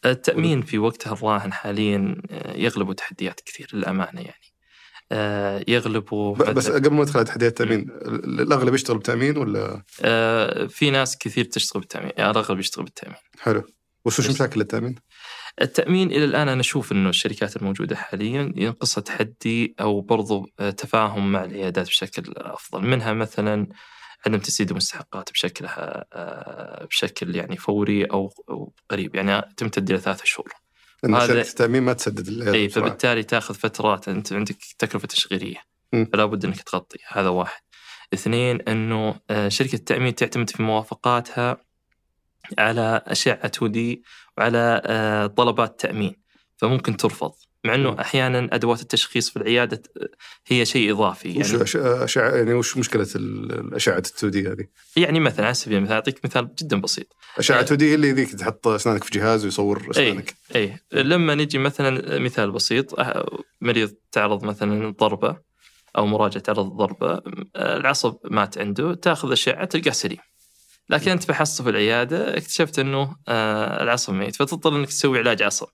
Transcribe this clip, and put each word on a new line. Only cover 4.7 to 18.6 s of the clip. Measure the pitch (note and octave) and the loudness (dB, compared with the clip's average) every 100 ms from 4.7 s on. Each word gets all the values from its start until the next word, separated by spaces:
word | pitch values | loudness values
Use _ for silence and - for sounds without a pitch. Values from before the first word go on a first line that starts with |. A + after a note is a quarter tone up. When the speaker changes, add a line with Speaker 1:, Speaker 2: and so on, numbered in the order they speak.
| _ - - _ | _ -20 -20 _
Speaker 1:
آه، | A2 G#2 G#2 G2+ G2+ - | -4 -2 -2 -2 -4 0
يغلبه | A#2+ A#2 A2 G2+ G#2 G#2 | 0 2 -4 -2 -2 -2
Speaker 2:
ب-، | G#2 | 2
بس | - C3+ | 2 2
Speaker 1:
مثلًا | A2 | 2
Speaker 2:
قبل | C#3 C#3 | 4 4
ما | D3 | 4
ندخل | D3 C#3+ | 2 2
على | A2+ | 0
تحديات | - A#2 A#2 | 2 0 2
التأمين، | A#2 A2 | 0 0
Speaker 1:
مم. | - - - | -2 -10 -6
Speaker 2:
ال-، | A2+ - B2+ | -6 -4 -2
الأغلب | B2 C#3 B2 | 2 4 4
يشتغل | B2+ B2+ A2+ | 2 2 -2
بالتأمين | G2+ A#2 C3+ D3+ | 0 0 0 0
ولا؟ | A#2+ G#2 G2+ G2+ - - | 0 -2 -4 -8 -14 -2
Speaker 1:
آه، | - A2+ A2+ A2+ A2 - - | 2 4 4 2 0 0 -4
في | - D3 | 0 2
ناس | C3+ C3 - | 2 0 -2
كثير | A2+ A#2 | -4 -2
تشتغل | A2+ - - G#2 | -2 -2 -4 -4
بالتأمين، | F#2 - - - | -8 -8 -8 0
يعني | G#2 | 2
الأغلب | G#2+ G#2 F#2+ | 2 0 -2
يشتغل | F#2+ - | -4 -6
بالتأمين. | - - - - _ - | -10 -12 -18 -18 _ -6
Speaker 2:
حلو. | - G#2+ G2 _ _ _ | 0 0 -2 _ _ _
وش، | A#2+ | -2
وش | A#2 | 0
Speaker 1:
يشتغل. | A#2 | 0
Speaker 2:
مشاكل | C3+ B2+ A2+ | 2 0 0
التأمين؟ | G#2+ A2+ A#2+ A#2+ _ - - - - - | -2 -2 -4 -8 _ -20 -18 -16 -16 -2
Speaker 1:
التأمين | - - - F#3 F#3+ | 0 2 2 2 2
إلى | C#3+ | 2
الآن | D3 B2+ D3 | 2 2 2
أنا | B2+ | 2
أشوف | B2 C#3+ - | 0 -2 0
إنه | G2+ F#2+ | 2 2
الشركات | F2+ - G2 G2+ - | 2 -2 -4 -6 -4
الموجودة | G2 G2 G2+ F2 | -4 -4 -4 -6
حاليًا | - F#2+ G#2 C3 C#3+ | -6 -6 -4 -2 -4
ينقصها | - | -2